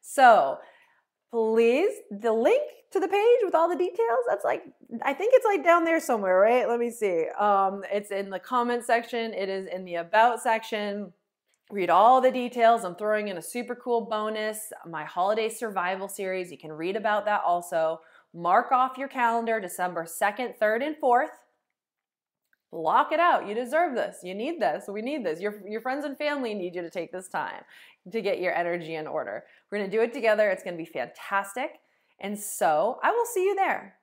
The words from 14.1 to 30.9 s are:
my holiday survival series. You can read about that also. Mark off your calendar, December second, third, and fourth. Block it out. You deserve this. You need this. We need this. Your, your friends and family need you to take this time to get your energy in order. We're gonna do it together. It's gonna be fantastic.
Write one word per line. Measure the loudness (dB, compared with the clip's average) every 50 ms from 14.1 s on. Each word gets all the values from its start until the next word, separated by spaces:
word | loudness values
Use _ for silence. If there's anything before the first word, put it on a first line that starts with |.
| -4 -4 -4 -4 -4 -4 -4 -6 -6 -8 -12 -14 -16 -16 -16 -12
my | -10 -10 -10
holiday | -8 -2 -2 0 0 0 0 -2 -4
survival | -4 -6 -8 -6 -4 -2 -2 -2 -4 -4 -6 -10
series. | -10 -8 -6 -6 -4 -6 -6 -8
You | -12
can | -16 -16 -14 -10
read | -8 -6 -4 -4
about | -2 -2 0 -2 0 0
that | 0 -2 0 2
also. | 0 0 0 -2 -4 -2 -2 0 0 -2 -4 _ _ _ -20 _ _ _
Mark | -6 0 4 4 4 4 4 2
off | 2 2 0 -2
your | -8 -10 -8
calendar, | -4 0 0 2 2 0 0 0 -2 -2
December | -4 -6 -6 -4 -4 -4 -2 -4 -8
second, | -8 -4 0 0 0 0 -2 -8 -8 -4 0
third, | 0 0 2 0 -2
and | -4 -6
fourth. | -2 2 4 4 4 4 0 -6 -16 _ _ _ _ _ _ _ _ _ _ _ _ _ _ _ _ _ _ _ _ _ _ _ _ _ _
Block | -10 -4 -2 2 4 4 4 2 2
it | 2
out. | 4 4 4 2 0 -2
You | -6
deserve | -6 -6 -2 0 0 0 2 0
this. | -2 -4 -4 -4 -10 -12
You | -10 -8
need | -6 -6 -6 -4 0
this. | 0 0 0 -2 -6 -8
We | -8 -8
need | -6 -6 -6 -4 -4
this. | -4 -6 -4
Your, | -6 -8 -8 -8 -14
your | -10 -10 -8
friends | -6 -6 -6 -6 -6
and | -8 -8 -6
family | -4 -4 -4 -4 -4 -6 -6
need | -6 -8 -8 -8
you | -8 -10
to | -8
take | -8 -8 -10 -8 -10
this | -14 -14 -8
time | -8 -6 -6 -6 -10 -12 -16 _ -20 -20 -20 -20 _ _ _ -10 -8
to | -6
get | -4 -2 -4 -2
your | -2 -2 0
energy | 0 -2 -2 -2 -4 -6 -8 -8
in | -8 -8
order. | -6 -6 -6 -6 -6 -8 -10 -12 _ _ _ _ _
We're | -8 -6
gonna | -6 -4
do | 0 0 0
it | 0 -2
together. | -2 0 2 2 4 2 0
It's | 0 -4 -6
gonna | -10 -10
be | -10 -10
fantastic. | -10